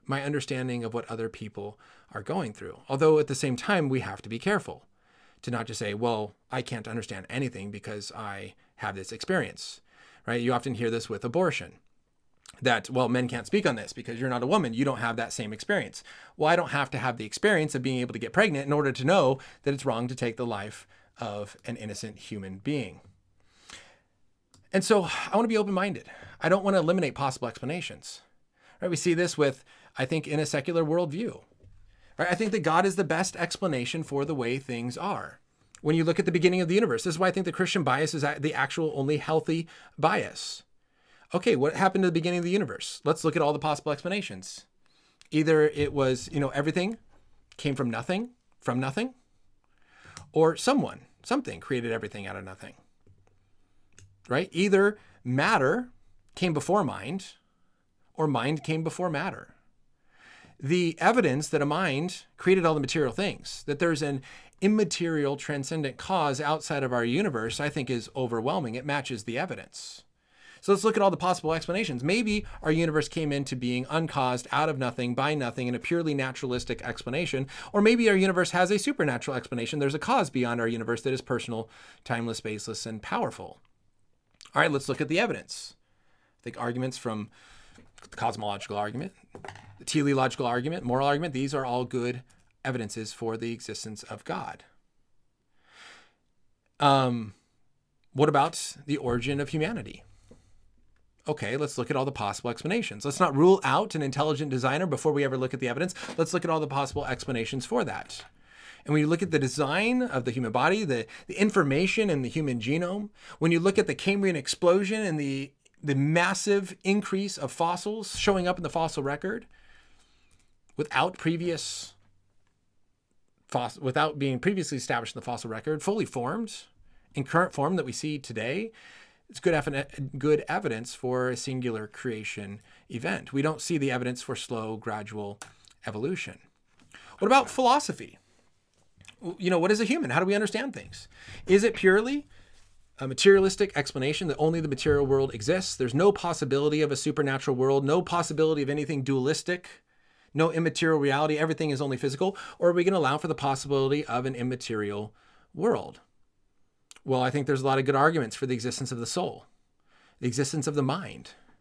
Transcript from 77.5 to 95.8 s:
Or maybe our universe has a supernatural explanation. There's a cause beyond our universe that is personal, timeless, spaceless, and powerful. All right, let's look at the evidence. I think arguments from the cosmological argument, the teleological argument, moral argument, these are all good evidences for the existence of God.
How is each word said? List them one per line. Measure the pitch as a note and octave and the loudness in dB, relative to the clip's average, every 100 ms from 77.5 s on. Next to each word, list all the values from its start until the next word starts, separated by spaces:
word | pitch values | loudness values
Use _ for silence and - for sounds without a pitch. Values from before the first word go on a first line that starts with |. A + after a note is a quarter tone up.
| - - | -10 -2
Or | G#3 | 4
maybe | G#3+ A#3+ A3 | 6 6 6
our | F#3+ | 6
universe | F#3+ F3+ E3+ | 6 4 2
has | F3+ F3+ | 2 4
a | G#3 | 2
supernatural | C#4+ C#4+ D3+ A#2+ - B2+ | 0 0 0 0 -4 -6
explanation. | - A#2+ A#2 D3+ | -6 -6 -4 0
There's | C#3 | 0
a | D3 | 0
cause | - B3+ D3+ | 2 2 2
beyond | C3 A#2+ A#2+ | 0 0 2
our | A#2 | 0
universe | A#2 A2+ A#2 | 0 -2 -2
that | C3+ | -2
is | C3 | -4
personal, | - A#2+ - A2+ A2+ - - - | -2 -4 -2 -6 -8 -14 -20 -18
timeless, | - A#2 A#2 A2 | -6 -4 -4 -6
spaceless, | A2 G#2+ - G#2 A#2 | -6 -8 -8 -8 -10
and | A2 | -10
powerful. | - A3 D3 - F2 - _ _ _ _ _ _ _ _ - | -4 -2 -2 -6 -14 -18 _ _ _ _ _ _ _ _ -2
All | C#3+ | 2
right, | D#3+ | 2
let's | C#3 C#3 | 2 -2
look | B2+ | -4
at | D3 | 0
the | E3+ | 0
evidence. | A3+ A2 - - - - _ _ _ _ | 0 -2 -8 -14 -14 -18 _ _ _ _
I | _ _ | _ _
think | A#2+ - | -12 -6
arguments | A#2+ B2 B2+ - | -4 -2 -6 -6
from | B2 G#2+ G2+ - - - - - - - - | -6 -6 -8 -14 -20 -20 -20 -20 -20 -20 -18
the | - | -4
cosmological | A2+ A2 G#2 G2+ - G#2 | -4 -2 -6 -6 -4 -4
argument, | G#2 B2 F#3+ - _ - - - - - | -4 -6 -10 -12 _ -18 -16 -18 -20 -12
the | |
teleological | - D3+ C#3+ C3+ C3 - A#2+ | -2 2 4 4 2 0 -2
argument, | B2 C#3 E3+ | 0 -2 -4
moral | B2 B2+ C#3 | 0 2 2
argument, | C#3+ E3 | 2 -2
these | C3 C#3 | -2 -2
are | D3+ B2+ | -2 -2
all | B2 | -2
good | B2 B2+ A#2+ B2 - - _ _ | -2 -2 -2 -4 -12 -20 _ _
evidences | C3 B2 G#2 A2+ A2 | -6 -4 -6 -8 -10
for | - A2+ A2+ | -6 -6 -4
the | A#2 | -6
existence | A2+ - G#2 A2 G#2 | -8 -10 -10 -10 -14
of | - G#2+ | -14 -12
God. | - - - - - _ _ _ _ _ _ _ _ _ _ - | -8 -8 -8 -14 -20 _ _ _ _ _ _ _ _ _ _ -20